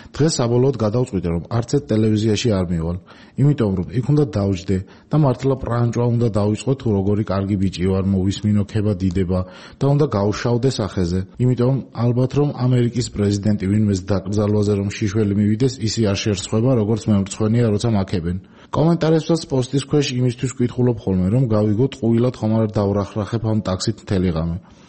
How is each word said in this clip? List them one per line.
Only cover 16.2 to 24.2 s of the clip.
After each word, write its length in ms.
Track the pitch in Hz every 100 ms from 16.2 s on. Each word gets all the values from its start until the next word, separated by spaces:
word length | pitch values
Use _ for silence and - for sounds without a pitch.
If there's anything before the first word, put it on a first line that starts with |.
შერცხება, 500 | 110 92 - 110 127
როგორც 300 | 120 104 110
მემრცხვენია, 600 | 113 101 98 - 110 117 117
როცა 200 | 104 120
მაქებენ. 460 | 104 92 92 85 92 - - -
კომენტარებსაც 760 | 135 160 170 160 160 151 165
პოსტის 400 | - 131 123 139
ქვეშ 220 | - 151 131
იმისთვის 400 | 123 127 117 127
ვკითხულობ 440 | - 120 - 123 113
ხოლმე, 280 | 95 92 90
რომ 160 | 123 123
გავიგო, 400 | 107 107 104 135
ტყუილად 460 | - 113 117 123 -
ხომ 160 | 110
არ 120 | 113 107
დავრახრახებ 760 | 107 98 101 98 110 98 117
ამ 160 | 110 107
ტაქსით 360 | 95 95 117 -
მთელი 320 | - 95